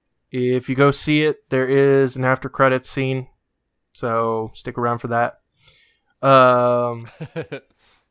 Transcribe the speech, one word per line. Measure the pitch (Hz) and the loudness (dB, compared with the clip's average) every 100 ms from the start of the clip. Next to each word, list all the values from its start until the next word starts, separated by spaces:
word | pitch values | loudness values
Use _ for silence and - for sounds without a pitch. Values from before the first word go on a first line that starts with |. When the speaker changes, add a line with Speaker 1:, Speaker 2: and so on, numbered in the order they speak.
| _ _ _ | _ _ _
Speaker 1:
if | 127 123 127 123 | -6 -2 -2 -2
you | 131 | 2
go | 143 | 2
see | 139 - 151 | 2 0 0
it, | 151 143 _ | 0 -2 _
there | 131 131 | -2 0
is | 139 139 139 131 131 | 2 4 4 0 -2
an | 127 | -2
after | 131 135 | -2 -4
credits | - 135 131 - | 0 2 2 -4
scene, | - 131 131 127 _ _ _ _ _ _ | -6 -4 -4 -8 _ _ _ _ _ _
so | - 123 113 113 113 110 | -10 -4 -2 -2 -4 -6
stick | - - 120 | -10 -12 -6
around | 120 117 | -4 -4
for | 120 | -4
that. | 117 120 - _ _ _ _ _ _ _ _ | -2 -2 -6 _ _ _ _ _ _ _ _
Um, | 135 135 127 123 123 120 120 117 117 - 160 | 4 6 6 4 2 0 -2 -6 -14 -18 -14
Speaker 2:
<laughs> | 165 143 139 - _ _ _ _ | -14 -12 -14 -16 _ _ _ _